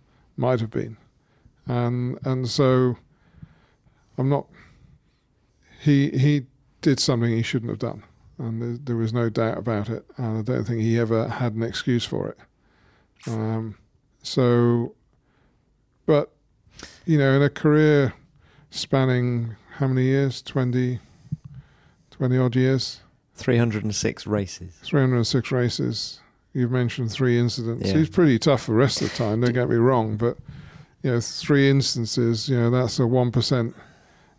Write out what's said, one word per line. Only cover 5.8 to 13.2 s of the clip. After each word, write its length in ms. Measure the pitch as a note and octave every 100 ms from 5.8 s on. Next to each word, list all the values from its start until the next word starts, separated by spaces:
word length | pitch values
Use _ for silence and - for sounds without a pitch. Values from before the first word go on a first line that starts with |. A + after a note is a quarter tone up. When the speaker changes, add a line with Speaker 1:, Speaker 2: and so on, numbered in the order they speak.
Speaker 1:
he, 300 | D#3 C#3 C#3
he 360 | B2+ C#3+ D3 B2 _ _ _
did 200 | D#3 C3
something 300 | - A#2+ A#2
he 120 | A2+
shouldn't 280 | A#2 B2+ A2+
have 80 | G#2
done. 260 | A#2 G#2+ - _ _ -
And 240 | A#2 A2+
there, 160 | A#2+ A#2+
there 120 | C#3+ A#2
was 160 | A2
no 160 | A#2+ A#2
doubt 300 | A2+ A2+ G2+
about 300 | A2 G#2 A2+
it. 160 | A2+ - -
And 220 | A#2 A2
I 40 |
don't 220 | G#2+ B2+
think 160 | A2+ A2+
he 180 | A2+ A#2
ever 300 | A2+ A2+ A#2
had 260 | - A#2+
an 80 | A2
excuse 420 | A#2 - - A#2+
for 240 | - - G2
it. 80 | - - _ _ _ _ _ _ _